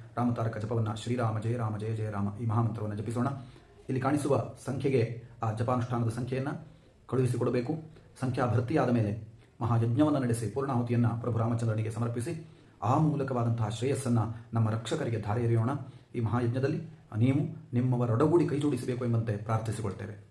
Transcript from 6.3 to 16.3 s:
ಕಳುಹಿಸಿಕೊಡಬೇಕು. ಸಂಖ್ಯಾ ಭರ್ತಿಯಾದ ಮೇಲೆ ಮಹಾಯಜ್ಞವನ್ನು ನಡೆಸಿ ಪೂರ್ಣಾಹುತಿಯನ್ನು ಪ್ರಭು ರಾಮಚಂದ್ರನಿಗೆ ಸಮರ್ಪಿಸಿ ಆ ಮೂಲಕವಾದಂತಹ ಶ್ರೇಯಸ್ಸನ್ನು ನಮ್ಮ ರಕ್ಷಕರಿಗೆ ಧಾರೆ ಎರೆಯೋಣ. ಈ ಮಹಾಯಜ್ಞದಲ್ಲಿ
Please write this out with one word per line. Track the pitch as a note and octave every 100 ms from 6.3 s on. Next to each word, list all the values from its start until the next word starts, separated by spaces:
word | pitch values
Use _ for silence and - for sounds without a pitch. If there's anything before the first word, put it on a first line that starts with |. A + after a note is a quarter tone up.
| C3 C#3 - - - - - -
ಕಳುಹಿಸಿಕೊಡಬೇಕು. | B2+ B2 A2+ A#2+ B2 B2+ D#3+ - - - -
ಸಂಖ್ಯಾ | C3 - B2
ಭರ್ತಿಯಾದ | G#2+ A#2+ D#3 B2
ಮೇಲೆ | A#2+ G#2 G#2 - - - -
ಮಹಾಯಜ್ಞವನ್ನು | A2 A2+ A#2 B2 D3+ C#3+
ನಡೆಸಿ | B2 A2+ G#2+
ಪೂರ್ಣಾಹುತಿಯನ್ನು | B2 C3+ B2 A#2 A#2+ A#2+ -
ಪ್ರಭು | B2 A2
ರಾಮಚಂದ್ರನಿಗೆ | A2+ A#2 A2+ A2 A2
ಸಮರ್ಪಿಸಿ | A2+ A#2+ A#2+ B2 D#3+ - - - -
ಆ | A2 C#3+
ಮೂಲಕವಾದಂತಹ | D#3 C3+ C3 A#2+ A#2 A2+ G#2
ಶ್ರೇಯಸ್ಸನ್ನು | - C3 C3 B2 A#2+ G#2 - -
ನಮ್ಮ | A2+ A2
ರಕ್ಷಕರಿಗೆ | A2 - D#3+ B2+ G#2+
ಧಾರೆ | G2+ A#2
ಎರೆಯೋಣ. | A#2 A#2 A#2 D3 - - - A#2+
ಈ |
ಮಹಾಯಜ್ಞದಲ್ಲಿ | A2